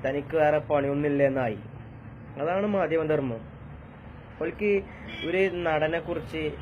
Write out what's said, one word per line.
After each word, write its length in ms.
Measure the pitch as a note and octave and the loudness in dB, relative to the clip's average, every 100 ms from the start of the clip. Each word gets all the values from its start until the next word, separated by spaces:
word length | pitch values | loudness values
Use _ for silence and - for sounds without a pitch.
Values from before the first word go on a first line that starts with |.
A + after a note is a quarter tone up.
| C3 | 0
"തനിക്ക് 300 | C#3+ C#3 D#3+ | -2 0 4
വേറെ 240 | D3+ D3+ | 6 4
പണിയൊന്നുമില്ല" 640 | A2+ D3 C#3 C#3+ D3 C#3+ | 4 2 2 2 2 4
എന്നായി. 340 | C#3 C3+ B2 G#2 - - - - - - - - | 4 4 0 -2 -8 -14 -14 -14 -16 -16 -14 -6
അതാണ് 260 | D#3 F#3 G#3 | -2 0 2
മാധ്യമധർമ്മം. 840 | G3+ E3 D#3+ D#3+ D3+ C3+ A2+ - - - - - - - - - - | 2 2 2 2 2 2 -4 -8 -16 -16 -16 -16 -18 -16 -18 -16 -6
ഓൽക്ക് 400 | D#3+ - G#3 G3 F#3+ - - - D3 | -6 -2 2 2 0 -10 -12 -8 -2
ഒരു 240 | F#3 F#3+ | 4 4
നടനെ 460 | F3 E3+ D#3 D#3 E3 | 2 2 4 4 2
കുറിച്ച് 520 | D#3+ E3 D3+ D#3+ D#3 C#3+ | -2 -4 -4 -4 -4 -4